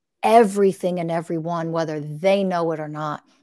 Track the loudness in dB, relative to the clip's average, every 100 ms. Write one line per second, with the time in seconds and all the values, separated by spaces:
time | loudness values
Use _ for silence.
0 | _ _ 6 6 6 4 0 2 -4 -4
1 | -4 -4 -4 -6 -4 -6 -4 -4 -4 -6
2 | -8 -2 2 2 0 -2 -2 -4 -6 -8
3 | -6 -8 _ _